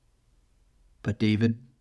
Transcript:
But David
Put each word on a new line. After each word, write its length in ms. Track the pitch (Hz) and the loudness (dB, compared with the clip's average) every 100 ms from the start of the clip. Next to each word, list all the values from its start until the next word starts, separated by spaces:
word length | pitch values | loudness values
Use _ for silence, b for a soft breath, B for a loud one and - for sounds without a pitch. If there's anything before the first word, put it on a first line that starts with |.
| _ _ _ _ _ _ _ _ _ _ | _ _ _ _ _ _ _ _ _ _
But 160 | 113 104 | -8 -2
David 400 | 107 104 117 117 - _ | 0 2 0 -2 -10 _